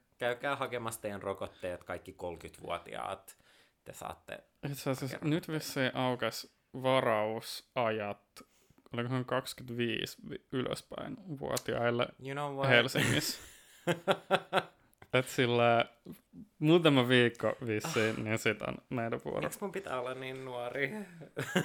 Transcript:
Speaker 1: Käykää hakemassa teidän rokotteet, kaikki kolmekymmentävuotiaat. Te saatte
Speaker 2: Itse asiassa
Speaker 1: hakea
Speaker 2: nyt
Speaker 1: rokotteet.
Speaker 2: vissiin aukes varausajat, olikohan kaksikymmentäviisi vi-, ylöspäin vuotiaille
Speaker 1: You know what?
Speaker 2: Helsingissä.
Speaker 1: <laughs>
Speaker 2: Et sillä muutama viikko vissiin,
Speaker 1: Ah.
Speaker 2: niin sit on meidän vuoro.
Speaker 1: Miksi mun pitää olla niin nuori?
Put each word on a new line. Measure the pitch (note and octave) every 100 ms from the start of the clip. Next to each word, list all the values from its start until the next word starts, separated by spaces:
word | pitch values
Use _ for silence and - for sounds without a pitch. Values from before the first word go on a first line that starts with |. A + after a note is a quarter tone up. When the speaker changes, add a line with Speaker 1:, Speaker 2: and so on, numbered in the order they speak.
| _ -
Speaker 1:
Käykää | B2 B2 C#3+ C3+
hakemassa | C3 A#2+ A2+ A2+
teidän | G#2+ G2+
rokotteet, | F#2+ G2 G2 - F#2 F2
kaikki | - F2 -
kolmekymmentävuotiaat. | - F2+ E2+ - - - E2+ - G#1+ - G2 - - _ _ _ _
Te | -
saatte | - - - - - - _ C#3+
Speaker 2:
Itse | C#3+ -
asiassa | C3 C3+ -
Speaker 1:
hakea | D#3+
Speaker 2:
nyt |
Speaker 1:
rokotteet. | D#3 F3 D#3
Speaker 2:
vissiin | - - B2+ -
aukes | B2+ B2 A2+ - - _ _
varausajat, | C#3 C3 C3 B2+ G#2+ G#2+ A2 - - - - A2+ A2 G#2 G2+ _ - - _ _ _ -
olikohan | A#2 A#2+ C3 B2
kaksikymmentäviisi | B2+ - - B2+ A#2+ A#2+ A2 - - -
vi-, | D3 -
ylöspäin | C3+ B2 - - - - - F#3+ C#3
vuotiaille | C#3+ C3 - A#2+ A#2 A#2+ B2 - C3
Speaker 1:
You |
know | C#3 D3 C#3
what? | C3+
Speaker 2:
Helsingissä. | A#2+ B2 C#3+ A2+ C#3+ - - - - - - -
Speaker 1:
<laughs> | E3 - G3 - F#3+ - F#3+ - _ _ _ -
Speaker 2:
Et | B2+ C3
sillä | - B2 A#2+ A#2+ A#2 A#2 - - - _ - - -
muutama | D#3 F3 D#3+ C#3 A#2+
viikko | B2+ A#2+ A#2 A2 - A#2+
vissiin, | G#2+ - - A2 A2
Speaker 1:
Ah. |
Speaker 2:
niin | A2 A2
sit | A2+ G#2
on | - - -
meidän | B2+ A2+ A#2+ -
vuoro. | -
Speaker 1:
Miksi | D#3 -
mun | G3+
pitää | - - B2+
olla | B2
niin | C3 C3 C3 C3
nuori? | B2 A#2+ B2+ C#3 G#3+ F#3+ F3 D#3+ - C3+ F3+